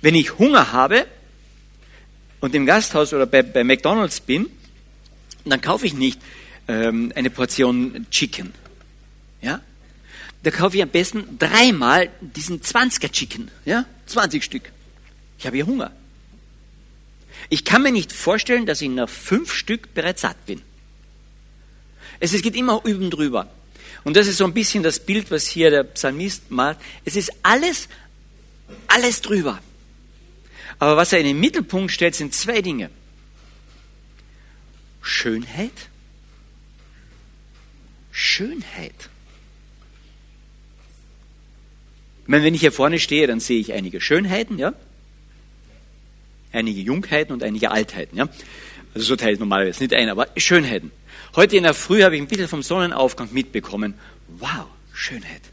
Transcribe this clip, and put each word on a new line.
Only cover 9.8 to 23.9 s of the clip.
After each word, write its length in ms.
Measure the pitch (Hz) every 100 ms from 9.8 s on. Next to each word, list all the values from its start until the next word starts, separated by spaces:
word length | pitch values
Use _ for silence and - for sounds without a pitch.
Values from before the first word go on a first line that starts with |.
| - - - - - -
Da 80 | 156
kaufe 260 | - 185 190
ich 60 |
am 60 | 165
besten 500 | 170 180 214 196 139
dreimal 680 | 151 220 247 180 123 160 180 -
diesen 400 | 151 147 156 175
Zwanziger 500 | - 233 254 - 143
Chicken. 380 | - 135 - - - -
Ja? 200 | 226 254 - -
Zwanzig 380 | 233 190 151
Stück. 280 | - 131 - - - - - - - -
Ich 80 | 131
habe 100 | 127
ja 80 | 160
Hunger. 260 | 262 - - - - - - - - - - - - - - - - -
Ich 160 | 156 -
kann 160 | 214
mir 100 | 277
nicht 200 | 233 -
vorstellen, 540 | - - 190 - 240 208
dass 160 | 147
ich 80 | 143
nach 200 | 127 117
fünf 440 | - - 208 339
Stück 400 | - - 226 -
bereits 280 | - 160 180
satt 240 | - - -
bin. 160 | 98 - - - - - - - - - - - - - - - -
Es, 140 | 170
es 100 | 190
geht 120 | 202 226
immer 260 | 254 220 226
üben 240 | 196 185
drüber. 420 | 160 143 117 87 - - - -